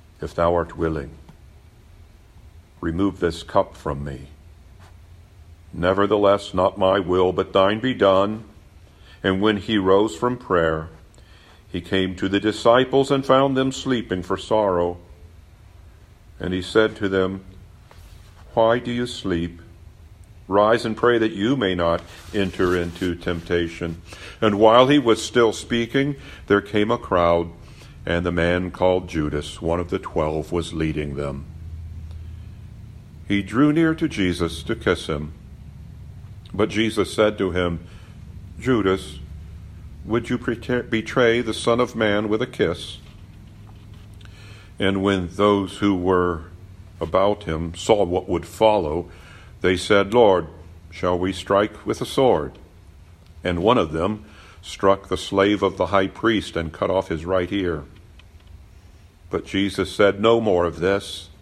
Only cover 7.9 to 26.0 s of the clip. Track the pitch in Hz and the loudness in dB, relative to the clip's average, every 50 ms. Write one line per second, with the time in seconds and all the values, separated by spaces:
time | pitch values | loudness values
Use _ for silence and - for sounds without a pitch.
7.9 | 127 - 98 98 95 95 98 104 110 110 110 - - - - - - - - - | 0 2 4 4 4 4 2 0 -2 -8 -10 -16 -20 -20 -20 -20 -20 -20 -20 -20
8.9 | - - - - - - - 98 95 95 101 110 107 98 90 - 113 104 92 95 | -20 -20 -20 -20 -16 -4 -2 0 0 2 2 2 2 0 -2 -2 -2 0 4 4
9.9 | 95 101 107 110 110 - 123 123 123 123 - - 90 87 82 80 80 80 80 82 | 4 4 4 2 -2 -2 -4 -4 -4 -4 -4 0 2 2 2 2 0 -2 -6 -10
10.9 | - - - - _ - - - - - - - - - - - - 90 87 - | -14 -20 -20 -20 _ -20 -20 -20 -20 -20 -20 -20 -20 -20 -20 -10 -10 -10 -6 -2
11.9 | 98 95 95 92 90 90 92 95 95 101 101 107 104 - - 117 117 127 131 127 | -2 0 0 -2 -4 -4 -4 0 0 2 0 0 -2 2 4 6 6 6 4 2
12.9 | - 139 135 - 143 135 135 - 131 131 139 139 135 131 131 131 131 - - 131 | 2 0 2 2 0 -2 2 4 4 4 4 2 2 0 0 -2 -4 -6 -4 -4
13.9 | 127 117 95 - - 92 90 - 98 90 - - 113 107 104 98 90 87 87 87 | -4 -4 -2 -4 -6 -6 -4 -4 -6 -6 -2 -2 0 2 2 2 2 0 0 -2
14.9 | 87 87 - - - - - - - - - - - - - - - - - - | -4 -8 -14 -20 -20 -20 -20 -20 -20 -20 -20 -20 -20 -20 -20 -20 -20 -20 -20 -20
15.9 | - - - - - - - - - - - 90 92 92 87 - - 113 110 110 | -20 -20 -20 -20 -20 -20 -20 -20 -12 -8 -6 -4 -4 -4 -4 2 4 4 4 4
16.9 | 110 - 104 98 95 95 95 95 95 95 - - - - - - - - - - | 2 -2 -4 0 2 2 0 0 -2 -6 -12 -16 -20 -20 -20 -20 -20 -20 -20 -20
17.9 | - - - - - - - - - - - - - 117 113 113 117 123 123 120 | -20 -20 -20 -20 -20 -20 -20 -20 -20 -20 -20 -4 0 2 4 4 4 2 0 -4
18.9 | 120 120 123 120 - - - 98 90 82 85 87 87 - - - - - - - | -4 -4 -4 -6 -8 -8 -4 -2 -2 -2 -2 -4 -8 -12 -18 -20 -20 -20 -20 -20
19.9 | - - - - - - - - - - - - 95 101 104 110 117 113 - 117 | -20 -20 -20 -20 -20 -20 -20 -20 -20 -20 -8 0 2 4 6 6 4 2 2 -4
20.9 | 107 - - 120 120 113 113 113 - 98 101 117 143 135 110 95 92 87 85 85 | -2 2 2 4 4 4 2 0 0 0 0 0 0 0 0 0 0 0 0 0
21.9 | 85 82 - - - - - - - 104 98 92 92 - 95 90 90 90 87 85 | 0 -2 -4 -10 -18 -20 -18 -6 -2 -2 -2 -2 0 0 0 2 2 0 -2 -4
22.9 | 82 - 95 90 87 87 - 90 87 85 - - 87 87 85 82 - - 85 85 | -6 -4 -4 -4 -4 -4 -6 -6 -6 -6 -4 -2 -2 -2 -2 -4 -6 -8 -8 -8
23.9 | 82 85 - - - - - - - - 113 107 101 98 110 110 113 123 127 131 | -8 -10 -14 -18 -18 -18 -18 -18 -6 0 0 2 4 6 6 8 10 8 8 8
24.9 | 147 147 123 117 110 - - - - 123 117 110 - - - - 123 117 117 113 | 6 4 6 4 2 2 0 0 2 4 4 4 2 -2 -6 -4 -2 -2 -2 -2
25.9 | - 139 | -2 -2